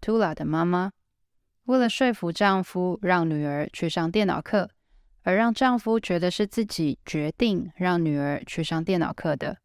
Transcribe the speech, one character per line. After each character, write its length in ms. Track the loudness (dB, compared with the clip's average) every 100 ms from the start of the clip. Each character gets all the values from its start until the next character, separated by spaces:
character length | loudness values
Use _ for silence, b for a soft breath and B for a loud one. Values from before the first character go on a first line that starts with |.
Tula 320 | -2 0 0
的 100 | -2
妈 220 | -2 0 2
妈。 260 | 0 -2 -8 _ _ _ _ _ _ 0
为 120 | 2
了 100 | 2
说 240 | 2 0
服 200 | 0 -2
丈 320 | 2 4 2
夫 340 | 0 -2 -2 0
让 240 | 2 2 2
女 180 | 0 -2
儿 240 | -2 -6
去 180 | -4 -4
上 220 | -2 0
电 160 | 2 0
脑 120 | -2
课， 300 | 0 -2 -2 _ _ -20 _ _
而 120 | 0 2
让 160 | 2
丈 280 | 2 2 2
夫 200 | 2 0
觉 200 | 0 0
得 100 | 0
是 160 | 0 -2
自 180 | -2
己 360 | -4 -2 -2 -2
决 280 | -4 -4 -2
定 400 | 0 2 2 -4 -2
让 300 | 0 2 2
女 140 | 0
儿 240 | -2 -4 -6
去 180 | -6
上 200 | -4 -2
电 160 | 0 0
脑 120 | -2
课 240 | -4 -4 -4
的。 220 | -6 -10